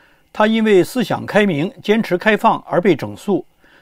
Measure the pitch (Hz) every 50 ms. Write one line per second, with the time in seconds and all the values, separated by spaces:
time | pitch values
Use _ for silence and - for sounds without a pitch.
0 | _ _ _ _ _ _ - - 214 220 220 226 220 220 208 185 160 - - 254
1 | 202 - - 113 113 113 - 202 208 208 - 139 156 208 - - - - 208 226
2 | - - 175 175 - 214 214 202 - 220 170 - - - - 170 180 208 160 -
3 | - 104 104 - - - 196 151 - _ _ _ _ _ _ _